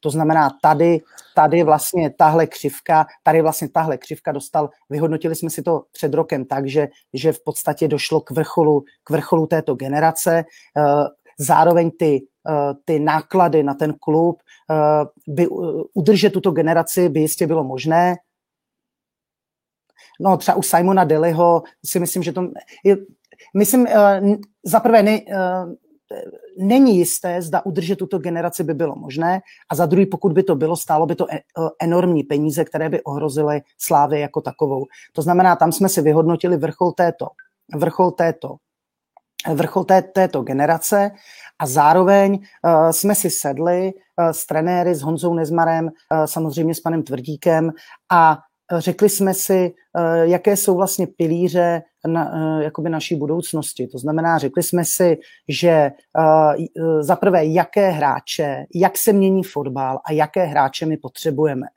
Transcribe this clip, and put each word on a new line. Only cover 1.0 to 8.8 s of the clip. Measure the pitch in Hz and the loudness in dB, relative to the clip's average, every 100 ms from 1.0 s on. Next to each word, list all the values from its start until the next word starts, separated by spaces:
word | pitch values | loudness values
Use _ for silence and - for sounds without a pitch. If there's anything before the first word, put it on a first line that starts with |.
| _ - - | _ -20 -4
tady | - 156 165 | 2 2 2
vlastně | 156 151 - 180 156 | 2 2 0 -2 -4
tahle | - 156 160 156 | 2 2 4 0
křivka, | - 143 - - 160 151 - | -4 -8 -8 0 0 0 -2
tady | - 160 | 0 2
vlastně | 160 160 151 | 2 -2 -4
tahle | - 160 139 | -4 -4 -6
křivka | - 151 - | -10 -12 -8
dostal, | 139 139 160 147 _ _ | -8 -6 -4 -6 _ _
vyhodnotili | 147 160 156 160 | -4 -2 -2 -4
jsme | 160 160 | -6 -8
si | - | -6
to | 170 160 - | -4 -4 -4
před | - 151 | -6 -4
rokem | 143 151 143 | -2 -2 -4
tak, | 131 139 135 | -4 -6 -2
že, | 143 147 _ _ | -2 -4 _ _
že | 135 160 | -4 -2
v | - | -2
podstatě | - 139 - 147 160 | -6 -6 -6 -2 -2
došlo | 143 - 156 | -2 -2 -4
k | - | -2
vrcholu, | 139 156 - 156 147 | -6 -4 0 2 2